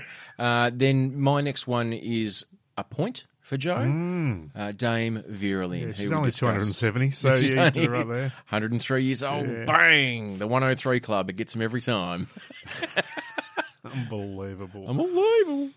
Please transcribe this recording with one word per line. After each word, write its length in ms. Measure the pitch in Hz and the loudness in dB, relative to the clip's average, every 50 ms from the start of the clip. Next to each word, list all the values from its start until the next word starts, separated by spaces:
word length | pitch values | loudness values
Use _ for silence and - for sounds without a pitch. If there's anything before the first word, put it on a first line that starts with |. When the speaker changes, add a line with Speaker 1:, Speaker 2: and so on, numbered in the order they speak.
| - - - - | 0 -2 -8 -18
Speaker 1:
<laughs> 200 | - - - - | -20 -14 -6 -2
Speaker 2:
Uh, 320 | 120 120 120 120 120 123 120 | 0 2 4 4 2 2 2
then 460 | 123 135 135 135 135 131 135 135 143 | 2 4 4 4 4 2 0 0 2
my 200 | 139 139 143 143 | 2 4 4 2
next 260 | 143 143 131 - - | 0 -2 -4 -4 -2
one 260 | 127 123 120 117 117 113 | -2 0 0 0 -2 -4
is 500 | - 80 113 117 113 110 104 98 - - - - _ _ _ _ | -4 -4 -2 0 0 0 0 -2 -6 -8 -10 -16 _ _ _ _
a 80 | - - | -10 -10
point 420 | - - - 175 240 254 - - _ _ _ | -6 -4 -4 -4 -4 -4 -8 -14 _ _ _
for 160 | _ - 139 | _ -6 -6
Joe. 200 | 135 135 175 - - | -4 -2 -2 0 2
Speaker 1:
Mm. 720 | 120 131 147 165 175 180 180 175 160 131 104 85 78 76 - | 2 2 2 0 0 -2 -2 0 0 0 0 -2 -6 -10 -10
Speaker 2:
Uh, 180 | 107 104 104 101 | -8 -6 -6 -4
Dame 500 | 104 123 117 117 113 113 113 113 107 - - | -2 0 0 0 0 0 -2 -2 -4 -6 -10
Vera 380 | 104 95 101 98 98 95 90 | -8 -4 -2 0 0 0 -2
Lynn, 140 | 87 90 85 | -2 -4 -4
Speaker 1:
Yeah, 60 | 80 | -4
Speaker 2:
who 60 | - 101 | -6 -6
Speaker 1:
she's 160 | 101 101 - | -4 -2 -2
Speaker 2:
we 40 | 160 | 0
Speaker 1:
only 120 | 156 143 123 | 0 0 0
Speaker 2:
discussed. 80 | - - | 0 2
Speaker 1:
two 60 | 127 | 0
hundred 160 | 120 107 98 104 | 2 2 2 0
and 100 | 104 95 | 0 0
seventy, 360 | - 120 110 104 123 135 139 135 | 0 0 0 2 2 2 0 0
so 260 | - - 135 131 127 | 2 4 4 4 6
Speaker 2:
She's 120 | 131 135 131 | 4 4 4
Speaker 1:
yeah, 20 | |
you 40 | - 175 | 4 4
Speaker 2:
only 80 | 151 135 - | 4 4 4
Speaker 1:
get 40 | 165 | 2
her 60 | 120 | 2
right 180 | 123 123 117 117 | 2 0 -2 -2
there. 240 | 117 123 135 135 - - - | -2 -4 -4 -4 -6 -10 -8
Speaker 2:
hundred 260 | - 104 107 107 110 120 | -4 -2 -2 0 0 -2
and 100 | 117 - | -2 -2
three 220 | - 131 131 131 | 0 0 0 2
years 180 | 131 131 117 135 | 0 0 -2 -2
old. 240 | 139 143 147 143 127 | -2 -2 -2 -2 -4
Speaker 1:
Yeah. 160 | 117 117 120 | -4 -4 0
Speaker 2:
Bang! 720 | 151 156 165 170 165 156 147 135 127 120 113 107 104 98 95 | 4 6 6 8 8 6 6 4 2 0 -2 -4 -6 -4 -4
The 80 | 104 | -2
one 160 | 110 123 131 131 | 0 2 4 4
oh 100 | 131 127 | 4 2
three 260 | 123 - 131 127 123 | 2 2 2 2 2
Club. 300 | 120 - 107 98 95 95 | 2 0 0 0 0 -2
It 60 | 92 | -4
gets 180 | 101 110 - - | -4 -6 -4 -2
'em 60 | 113 110 | -2 -2
every 180 | 110 120 123 | -2 -2 -2
time. 460 | - 127 117 98 90 87 87 87 - - - - - - - - - - - - 339 - - - - | -2 0 0 0 0 -2 -4 -4 -6 -8 -10 -16 -20 -20 -20 -18 -16 -14 -10 -8 -8 -4 -2 -2 -2
<laughs> 800 | - - 302 - - - - - - - - - - - _ - | -2 -6 -12 -12 -10 -10 -10 -10 -6 -6 -8 -8 -8 -10 _ -16
Speaker 1:
Unbelievable. 1040 | 113 127 131 117 107 110 104 101 101 98 95 98 98 95 92 98 90 98 98 95 104 | -8 -6 -6 -4 -4 -4 -6 -6 -6 -8 -8 -8 -8 -8 -10 -12 -12 -12 -12 -6 -4
Speaker 2:
Unbelievable. 840 | 127 - 330 370 349 359 403 453 466 453 392 330 285 277 285 269 - | -2 -2 0 0 2 2 4 4 4 4 4 2 0 -2 -4 -6 -8